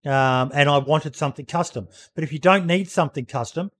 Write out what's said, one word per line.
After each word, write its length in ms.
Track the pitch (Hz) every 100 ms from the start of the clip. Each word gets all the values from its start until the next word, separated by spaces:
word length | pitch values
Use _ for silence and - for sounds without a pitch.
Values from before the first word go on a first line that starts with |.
Um, 460 | 147 135 131 127 127
and 140 | 139 143
I 80 | 143
wanted 360 | 139 151 156
something 300 | - 147 139
custom. 420 | 127 170 170 120 95 - -
But 80 | -
if 100 | 156
you 60 | 151
don't 260 | 175 196 170
need 220 | 180 190
something 360 | - 151 147
custom 440 | 123 131 117 160 196